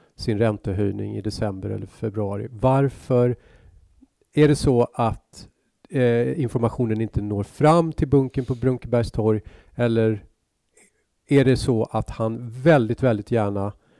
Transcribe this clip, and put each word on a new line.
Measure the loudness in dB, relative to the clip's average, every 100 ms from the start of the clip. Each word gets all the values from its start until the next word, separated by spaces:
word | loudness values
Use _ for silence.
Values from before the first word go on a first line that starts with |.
| _ -8
sin | -4 0
räntehöjning | 0 0 -4 -2 -2 -4 -8 -8
i |
december | -8 -4 -6 -6 -8
eller | -8 -10
februari. | -8 -8 -4 -6 -6 -10
Varför | -2 2 2 2 -2 0 2 2 0 _ _ -20 _ _ _ _ _ _
är | 2 4
det | 4
så | 2 2 2
att, | 0 -2 -4 _ -20 -20 _ _ _ _
eh, | 0 2 2 0 -2
informationen | -4 0 -2 0 -2 -2
inte | -4 -4
når | -4 -4
fram | -4 2 4 4 2
till | -2 0
bunkern | 2 2 -4
på | -6
Brunkebergstorg, | -2 -2 -2 -2 -2 -2 0 0 0 -4 -20 _
eller | -4 0 2 0 -2 -8 _ _ _ _ _ _ _ _ _ 0
är | 4
det | 4 2
så | 0 -2
att | -2 -4 -6
han | -6 -6 -6 -12
väldigt, | 0 4 4 2 0
väldigt | 0 0 0
gärna | -2 0 -2 -6 -8 _